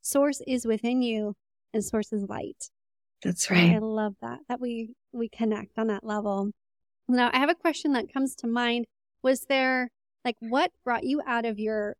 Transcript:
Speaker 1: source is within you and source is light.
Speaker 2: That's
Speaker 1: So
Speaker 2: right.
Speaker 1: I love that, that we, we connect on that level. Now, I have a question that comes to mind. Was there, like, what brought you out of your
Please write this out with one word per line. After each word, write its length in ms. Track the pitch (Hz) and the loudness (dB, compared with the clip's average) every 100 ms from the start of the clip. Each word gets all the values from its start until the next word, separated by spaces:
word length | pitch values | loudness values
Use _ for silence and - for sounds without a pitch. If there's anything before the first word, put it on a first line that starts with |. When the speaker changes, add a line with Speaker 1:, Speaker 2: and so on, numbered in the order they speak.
Speaker 1:
source 380 | - 277 294 277 285 | 0 2 2 0 -2
is 180 | 254 | -2
within 380 | 226 220 233 254 | 0 0 2 2
you 320 | 240 220 208 - _ _ _ | 2 0 -4 -8 _ _ _
and 120 | 220 | -4
source 280 | 208 220 208 | -2 -2 -2
is 160 | 214 196 | -4 -4
light. 420 | - - - - _ _ _ _ _ | -6 -10 -12 -18 _ _ _ _ _
Speaker 2:
That's 260 | - 175 - | -4 -2 2
Speaker 1:
So 60 | |
Speaker 2:
right. 200 | 180 170 | 6 6
Speaker 1:
I 40 | 214 | 6
love 360 | 220 214 214 196 | 2 -2 -2 -4
that, 180 | 233 247 302 | -10 -10 -8
that 120 | 254 | -6
we, 340 | 247 233 226 - _ | -4 -6 -10 -14 _
we 160 | 240 233 | -8 -6
connect 500 | - 226 208 190 - | -2 -2 -2 -6 -4
on 100 | 220 | -2
that 160 | 196 | -2
level. 480 | 208 208 208 196 202 - _ _ _ _ - | -4 -4 -2 -2 -2 -6 _ _ _ _ 0
Now, 220 | 247 240 | 2 4
I 60 | 254 | 4
have 120 | 285 | 2
a 40 | |
question 380 | 339 339 302 302 | 2 0 0 0
that 180 | 254 - | 0 -2
comes 220 | 269 269 - | -2 -4 -4
to 100 | 233 | -4
mind. 400 | 240 240 240 226 _ _ _ | 0 0 0 -4 _ _ _
Was 240 | 262 269 - | 0 0 0
there, 420 | 269 262 254 247 - _ _ | 2 2 0 -2 -8 _ _
like, 120 | - - | -6 -6
what 300 | 226 254 359 - | 0 2 0 -2
brought 200 | 247 233 | -4 -2
you 160 | 254 294 269 | 0 -2 0
out 180 | 233 | -2
of 140 | 233 208 | -2 -2
your 380 | 214 214 208 | -2 -2 -4